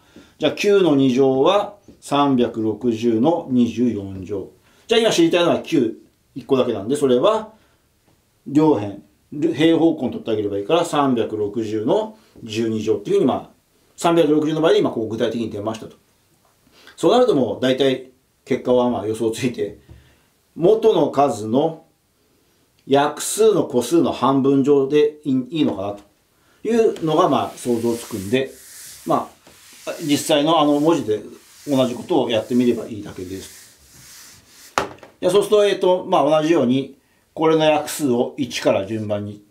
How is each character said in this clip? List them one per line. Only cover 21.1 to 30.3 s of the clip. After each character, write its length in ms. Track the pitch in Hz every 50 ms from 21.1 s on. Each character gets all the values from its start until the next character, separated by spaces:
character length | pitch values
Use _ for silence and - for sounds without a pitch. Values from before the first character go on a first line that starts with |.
数 360 | - 135 143 139 117 107 107
の 400 | 110 110 131 185 247 - - - _ _ _ _ _ _ _ _ _ _ _ _ _ _ _ _ _ _ _ _
約 360 | - 131 143 143 147 147 - -
数 320 | - - - 214 220 202
の 100 | 165 131
個 160 | - 143 123
数 220 | 120 - 165 170 139
の 100 | 107 95
半 300 | - 120 131 139 139 127
分 200 | 135 139 139 135
乗 280 | 139 147 139 135 135
で 260 | 147 151 147 147 - - _
い 80 | 151 131
い、 140 | 131 123 -
い 120 | 170 160 143
い 20 |
の 100 | 120 101
か 80 | 101 95
な 100 | 101 101
と 80 | - - _ _ _ _ _ _ _ _ _ _ _ _ 208
い 20 | 226
う 260 | 233 226 208 - - 165
の 140 | 160 156
が 140 | 156 185 175
ま 140 | 139 117 101
あ 40 | 95 -
想 240 | - - 123 120 110
像 160 | 104 117 113
つ 140 | 117 - -
く 80 | - 104
ん 100 | 92 98
で、 220 | 117 131 131 - - - - - - - - - - - -
ま 240 | 165 156 127 - - - _ _ - - - - - - - -
あ、 60 | 165 180 180 175
実 340 | 147 143 139 - -